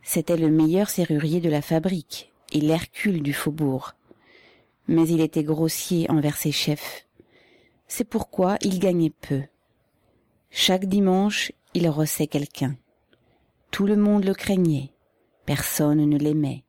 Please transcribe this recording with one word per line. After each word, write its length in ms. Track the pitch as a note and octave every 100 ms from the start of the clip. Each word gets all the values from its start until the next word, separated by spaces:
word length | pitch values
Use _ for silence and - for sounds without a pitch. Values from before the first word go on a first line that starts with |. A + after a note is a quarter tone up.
C'était 340 | - F3 D#3 E3+
le 120 | D#3+
meilleur 400 | D#3 D#3 F3+ G#3
serrurier 520 | - E3+ D3+ D3+ F3
de 80 | E3+
la 120 | D3
fabrique 680 | - E3 E3+ F3+ - - - _ -
et 100 | D3+
l'Hercule 600 | D3+ D#3+ - - G#3+ F3+
du 100 | C#3+
faubourg. 640 | C#3+ - D3+ D3 C3 - - _ - _ - _ _ _ _ -
Mais 200 | E3 D#3+
il 120 | E3
était 240 | D#3+ D#3+
grossier 680 | D3+ D#3 D#3+ - - F3 E3
envers 260 | D#3 D3 D3
ses 140 | D#3
chefs. 560 | C#3+ - D3 - - _ _ _ _ _ _ _ _ _
C'est 200 | - A#3+
pourquoi 500 | A3 - - F#3 G3+
il 180 | G3+ F#3+
gagnait 340 | F#3+ F3 D#3+ -
peu. 200 | - C#3 C#3 _ _ _ _ _ _ _ _ _ _
Chaque 340 | - - F#3 F#3+
dimanche, 680 | G3+ F#3+ F#3 G3+ G#3 - - _
il 160 | - E3+
rossait 380 | D3 D#3 - D3+
quelqu'un. 500 | C#3+ C#3+ - C3+ C3 _ _ _ _ _ _ _ _ _
Tout 160 | - G3
le 80 | G#3
monde 300 | G#3 G#3 G3
le 100 | F#3+
craignait. 580 | - G3 F3 C#3+ C3+ _ _ _ _ _ -
Personne 600 | C#3+ - - D3+ D3+ D3
ne 100 | D3
l'aimait. 460 | D3 D#3 C#3+ C3